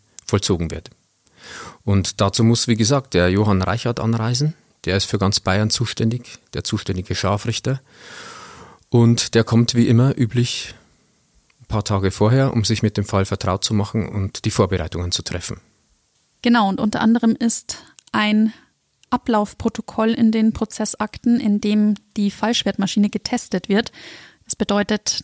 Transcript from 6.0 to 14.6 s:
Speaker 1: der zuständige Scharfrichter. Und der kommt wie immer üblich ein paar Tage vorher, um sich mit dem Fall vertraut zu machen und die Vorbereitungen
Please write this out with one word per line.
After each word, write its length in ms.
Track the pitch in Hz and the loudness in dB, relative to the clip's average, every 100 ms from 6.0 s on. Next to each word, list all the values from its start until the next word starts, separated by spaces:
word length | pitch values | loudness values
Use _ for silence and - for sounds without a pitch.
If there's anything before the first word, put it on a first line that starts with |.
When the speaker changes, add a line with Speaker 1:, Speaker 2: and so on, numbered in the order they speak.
| 113 120 - - _ | -2 -2 -8 -20 _
Speaker 1:
der 100 | - | -8
zuständige 500 | - 107 - 92 92 | -4 -4 -4 -6 -6
Scharfrichter. 680 | 92 95 101 - 110 123 135 - - - - - - - - - - _ | -4 -2 -2 -2 -4 -4 -6 -8 -20 -20 -20 -18 -20 -20 -20 -20 -20 _
Und 460 | 120 117 117 - 113 | 4 6 4 2 0
der 80 | |
kommt 320 | 113 117 117 120 | 2 2 2 2
wie 120 | 117 | 4
immer 300 | 117 131 - | 4 4 2
üblich 560 | 113 123 120 - - - _ _ _ _ _ _ _ _ | 0 0 -2 -4 -10 -16 _ _ _ _ _ _ _ _
ein 40 | - | -6
paar 160 | 107 | -4
Tage 260 | - 98 95 | -2 0 0
vorher, 420 | - 104 131 135 | 2 2 4 2
um 100 | 113 | 0
sich 180 | 104 110 | 0 0
mit 160 | 107 104 | 0 0
dem 80 | 98 | -2
Fall 200 | 98 95 | -2 -2
vertraut 380 | 101 90 95 | -2 -2 -2
zu 120 | - 107 | 0 -2
machen 320 | 98 113 - | 0 -4 -4
und 380 | 101 98 - 110 | -4 -6 -4 -2
die 60 | |
Vorbereitungen 600 | - | 0